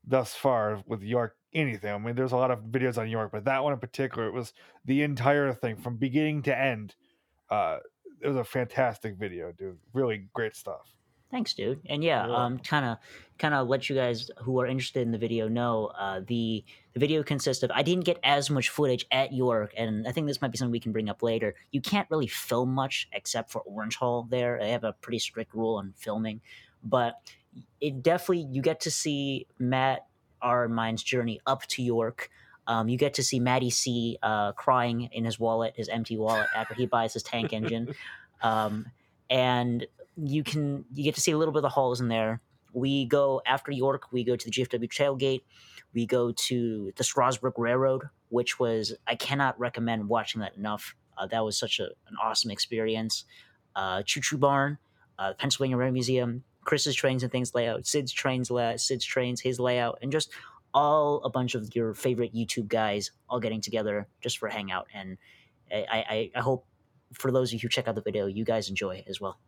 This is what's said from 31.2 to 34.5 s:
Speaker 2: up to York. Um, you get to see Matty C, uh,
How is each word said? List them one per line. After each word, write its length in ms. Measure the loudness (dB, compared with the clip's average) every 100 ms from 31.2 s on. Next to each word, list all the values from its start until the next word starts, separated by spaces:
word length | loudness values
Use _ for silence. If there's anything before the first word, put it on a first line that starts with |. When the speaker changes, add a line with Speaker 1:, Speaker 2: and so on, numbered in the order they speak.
| 0 -4 -2
Speaker 2:
up 200 | -2 -2
to 160 | -2
York. 460 | 0 2 0 -4 -14 _ -20 -12 -2
Um, 220 | 0 2
you 80 | 2
get 160 | 2 2
to 80 |
see 160 | 0 2
Matty 300 | 4 4 2
C, 480 | 0 0 0 -2 -2
uh, 300 | 0 2 0